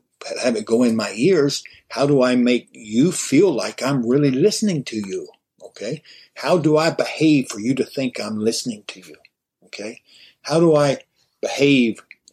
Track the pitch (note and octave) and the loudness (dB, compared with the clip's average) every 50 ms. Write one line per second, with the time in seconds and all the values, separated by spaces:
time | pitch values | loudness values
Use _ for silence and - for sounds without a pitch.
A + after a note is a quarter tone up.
0 | _ _ _ - - - - - - B2+ A#2 G#2+ G#2+ - A2+ A#2 B2+ A#2+ A2+ A2 | _ _ _ -16 -14 -12 -8 -4 -2 -2 -2 -2 -2 0 2 2 2 2 2 0
1 | G#2 G2+ G2 G#2+ B2+ F#3+ F#3+ D#3+ C#3 C#3+ - - - - - - _ - - A2+ | -2 -4 -4 0 2 2 4 4 2 0 0 -4 -10 -14 -20 -20 _ -10 -4 -2
2 | C#3 C#3+ D3 C3+ B2 B2+ B2+ B2 A#2+ B2 B2 A#2 - _ - - A#2 G#2+ G#2+ A#2 | 0 2 4 4 4 2 2 2 2 2 2 0 -2 _ -20 -20 -12 -4 0 2
3 | C#3 F#3 E3+ - - - B3 C#3+ G3+ F#3+ C#3+ G#2+ G2+ A2 - - A#2+ C3 C#3+ C3 | 2 2 0 -2 -4 0 2 4 4 4 2 0 -4 -6 -8 -6 -4 -2 -2 -2
4 | A2+ A2+ B2+ C#3+ C#3+ C#3 B2+ C3 E3 G#3+ G3+ - A3+ G#3 F3 C#3+ A#2+ - A#2 A2 | 0 0 0 2 2 2 2 2 0 0 0 0 -2 -2 -2 -4 -6 -6 -8 -8
5 | G2+ F#2+ F#2 F#2 D#2 - - _ _ _ _ _ - - _ - G2 A2 D3+ D3 | -8 -8 -8 -10 -10 -12 -20 _ _ _ _ _ -20 -20 _ -12 -10 -10 -10 -10
6 | _ - - - _ _ - - - C#3 F3 F3+ C#3+ D#3 D3+ D3+ D#3+ E3 - - | _ -20 -20 -20 _ _ -14 -6 -2 0 0 2 2 2 2 2 2 2 0 -2
7 | - - - - D#3 D#3+ D3+ C#3 B2 - - G#2 G#2 B2 C3+ B2 G#2+ - - C#3 | -4 -4 -2 0 2 4 4 4 2 -2 -6 -6 -4 -2 -2 -2 -2 -4 -4 -6
8 | C3 B2+ - - G#2+ G#2+ G#2+ G#2+ G#2+ A2+ A#2 - - B2+ G#2+ G#2 - - - F#2+ | -6 -6 -6 -8 -10 -8 -6 -2 -2 -2 -2 -2 -6 -8 -10 -10 -14 -18 -20 -20
9 | F2+ E2 D2+ - _ _ _ _ _ _ _ _ _ - - - G2+ A2 B2 - | -20 -20 -20 -20 _ _ _ _ _ _ _ _ _ -20 -16 -14 -14 -14 -14 -16
10 | _ _ _ - - - _ _ - - C#3+ E3 F3 E3 D#3 D3 D3 C#3 C3 - | _ _ _ -20 -20 -20 _ _ -8 -2 0 4 4 4 4 4 4 2 0 -2
11 | - _ _ _ _ _ _ - - G#2+ - - C#3 C#3+ C#3 C3 A#2+ A2+ G2+ - | -6 _ _ _ _ _ _ -10 -8 -6 -2 2 4 4 4 4 2 2 0 -4
12 | - _ - _ _ - | -12 _ -20 _ _ -10